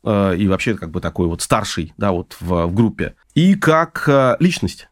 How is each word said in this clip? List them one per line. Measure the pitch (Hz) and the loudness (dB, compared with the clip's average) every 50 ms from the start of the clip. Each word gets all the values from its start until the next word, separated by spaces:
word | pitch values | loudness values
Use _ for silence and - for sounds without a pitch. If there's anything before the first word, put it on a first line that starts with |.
| _ | _
э, | 117 107 101 101 98 90 | 0 0 2 2 2 2
и | 87 101 | 0 2
вообще | 95 95 95 - 120 107 | 0 0 0 0 -2 -4
как | - - 82 | -4 -6 -8
бы | 78 92 | -8 -6
такой | 85 85 - - 90 | -6 -6 -2 -2 -2
вот | 85 82 85 | -2 -2 -6
старший, | - - 131 113 101 - - - 80 76 - | -2 -2 0 0 0 -4 -6 -6 -8 -8 -8
да, | - 104 101 | -4 -2 -2
вот | 92 87 87 _ - - | 0 -2 -4 _ -14 -12
в, | 87 85 90 85 85 | -6 -2 0 0 0
в | 87 90 | 0 2
группе, | 104 117 107 - - 85 - - _ _ _ _ | 2 2 2 2 -4 -8 -8 -8 _ _ _ _
и | 143 165 190 196 | 2 4 4 2
как, | 196 - 156 156 160 165 - _ - - | 2 2 2 2 2 0 -2 _ -4 0
э, | 156 143 135 131 127 117 - | 2 4 4 4 2 2 2
личность. | 160 185 170 - - 92 - - - _ | 2 0 0 0 -6 -6 -6 -10 -20 _